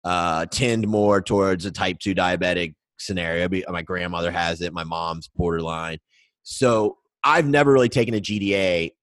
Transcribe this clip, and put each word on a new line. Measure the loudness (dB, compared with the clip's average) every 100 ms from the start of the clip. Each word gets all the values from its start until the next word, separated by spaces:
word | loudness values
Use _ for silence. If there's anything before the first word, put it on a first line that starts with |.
uh, | 0 0 0 0
tend | -2 -2 0 0 0
more | 2 4 2
towards | 2 0 2 0
a | -4
type | -4 -4 -2
two | -2
diabetic | 0 0 0 0 0 -4 -8 _ _
scenario. | -8 -6 -4 -2 -2
Be-, | -2 -4
my | -10
grandmother | -6 -6 -4 -4 -4
has | -2 -2 -2
it. | -6
My | -6
mom's | -6 -6 -6 -8 -10
borderline. | -4 -2 -2 -4 -6 -8 -10 _ _ _ _
So | -16 0 2 4 0 -4 _ _
I've | 2 4 4
never | 4 6
really | 6 6
taken | 2 0
a | -2
G | -2 -2
D | 0
A | 2 2 2 -2 _